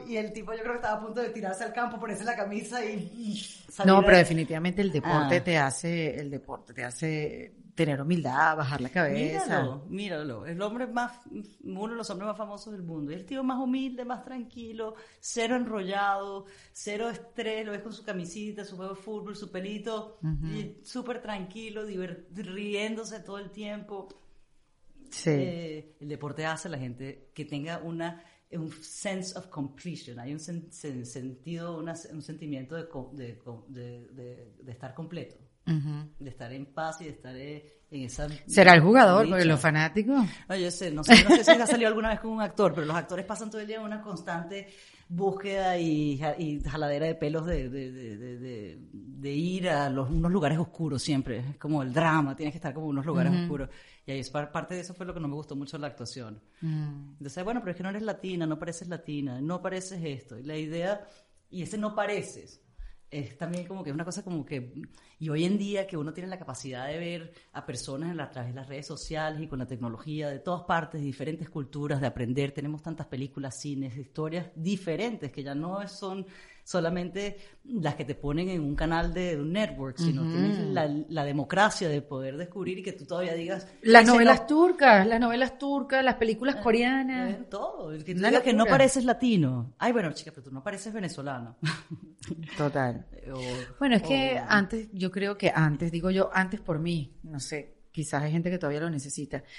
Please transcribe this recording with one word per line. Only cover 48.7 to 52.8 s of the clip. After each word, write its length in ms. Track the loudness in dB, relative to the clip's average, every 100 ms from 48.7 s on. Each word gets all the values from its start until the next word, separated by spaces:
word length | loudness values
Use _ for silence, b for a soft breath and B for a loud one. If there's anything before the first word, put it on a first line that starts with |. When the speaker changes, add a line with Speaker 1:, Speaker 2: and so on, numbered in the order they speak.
| -14 -18
Speaker 1:
de 400 | -18 -16 -10 -4
ir 380 | -2 0 0 0
a 200 | 2 2
los, 200 | 0 0
unos 220 | 2 2
lugares 260 | 4 2 2
oscuros 460 | 0 -2 -4 -2
siempre. 360 | 0 0 0 -4
Es 180 | -6 -6
como 260 | -2 0
el 100 | 2
drama, 420 | 2 4 4 2 -2
tienes 180 | -6
que 40 | -6
estar 160 | -8
como 140 | -6